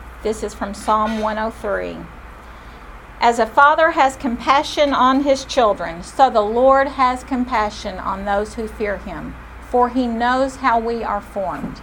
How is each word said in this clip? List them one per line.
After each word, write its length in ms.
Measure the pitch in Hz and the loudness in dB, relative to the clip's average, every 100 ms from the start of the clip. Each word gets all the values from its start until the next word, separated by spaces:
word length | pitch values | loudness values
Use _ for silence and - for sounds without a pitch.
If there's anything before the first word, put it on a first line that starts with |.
| - - | -18 -8
This 220 | 214 220 | -6 -4
is 100 | 233 | -8
from 220 | - - - | -8 -8 -4
Psalm 440 | - 214 220 220 | 0 2 2 0
one 200 | 214 214 | -2 -2
oh 100 | 226 | -4
three. 480 | - 214 190 180 170 170 - - - - - - - - - - - | -4 -4 -4 -4 -10 -14 -16 -18 -18 -18 -20 -20 -18 -18 -18 -20 0
"As 200 | 240 233 | 2 2
a 80 | 220 | 2
father 440 | 285 285 320 320 | 6 6 6 4
has 240 | 320 269 269 | 4 2 2
compassion 800 | 269 233 311 277 302 - 294 | -4 -2 2 2 2 0 2
on 280 | 254 254 262 | 4 4 4
his 220 | 294 269 | 2 0
children, 600 | - 262 220 196 170 165 | 0 2 2 2 -4 -8
so 260 | - - 262 | -8 4 4
the 120 | 220 | 4
Lord 480 | 208 233 262 269 277 | 2 4 6 6 4
has 340 | 277 254 254 | 2 0 0
compassion 720 | - 254 247 233 208 - 208 185 | -4 -4 -2 0 -2 -4 -8 -6
on 280 | - 196 202 | -6 -4 -2
those 280 | 202 214 | -2 -2
who 140 | 240 220 | -6 -8
fear 300 | - 208 185 | -4 -4 -4
him. 380 | 202 156 240 - - - - | -8 -10 -10 -12 -16 -18 -2
For 180 | 247 240 | 2 2
he 160 | 247 247 | 2 -2
knows 520 | 226 240 254 269 262 | 0 0 2 0 0
how 200 | 262 233 | 2 2
we 260 | 226 233 | 0 -4
are 180 | - 202 | -4 -4
formed. 600 | - 302 175 143 165 - | -6 -6 -6 -6 -8 -12